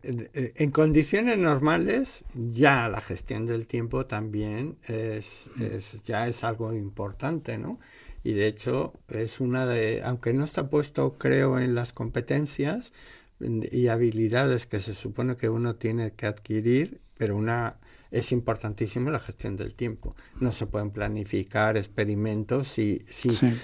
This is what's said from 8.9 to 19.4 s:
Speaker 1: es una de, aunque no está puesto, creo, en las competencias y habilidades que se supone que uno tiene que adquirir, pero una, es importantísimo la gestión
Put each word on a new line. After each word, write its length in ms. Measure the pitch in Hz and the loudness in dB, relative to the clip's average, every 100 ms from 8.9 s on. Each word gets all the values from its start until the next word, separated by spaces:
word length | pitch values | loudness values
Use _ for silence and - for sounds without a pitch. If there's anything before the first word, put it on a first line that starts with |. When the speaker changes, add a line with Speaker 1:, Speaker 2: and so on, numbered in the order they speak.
| - - | -8 -8
Speaker 1:
es 320 | 113 113 - | -4 -4 -2
una 280 | 127 127 127 | 0 0 2
de, 340 | 120 110 - | 2 2 0
aunque 300 | 113 123 117 | -2 -2 0
no 120 | 131 151 | 0 0
está 220 | - 139 | -2 0
puesto, 460 | 147 143 - 135 - | 0 0 0 0 0
creo, 400 | 135 135 135 127 | 2 4 4 2
en 160 | 127 120 | 2 0
las 180 | 120 | -2
competencias 1000 | - 117 123 - 139 147 - 143 220 - - - - _ - | -6 -4 -4 0 0 0 -2 -2 -2 -6 -20 -20 -20 _ -8
y 460 | 120 110 - 123 120 | -2 -2 0 2 4
habilidades 760 | 117 117 110 110 123 139 123 - | 4 2 2 2 4 2 0 -2
que 140 | 104 | -4
se 160 | 110 95 | -4 -8
supone 400 | 107 104 127 123 | -8 -2 -2 0
que 100 | 113 | 0
uno 260 | 117 120 113 | 0 0 0
tiene 380 | 110 117 110 | -2 0 -2
que 120 | - 107 | -2 -4
adquirir, 720 | 107 - 110 113 127 170 - - - | -4 -2 0 4 2 2 -6 -16 -4
pero 160 | 110 101 | 0 0
una, 400 | 110 120 113 - - - - | 0 0 -2 -6 -20 -20 -4
es 220 | 120 - | -4 0
importantísimo 800 | 123 120 107 110 101 110 123 131 | 0 0 -4 -4 -4 -4 -2 -2
la 80 | 139 | -2
gestión 380 | - - | -6 -10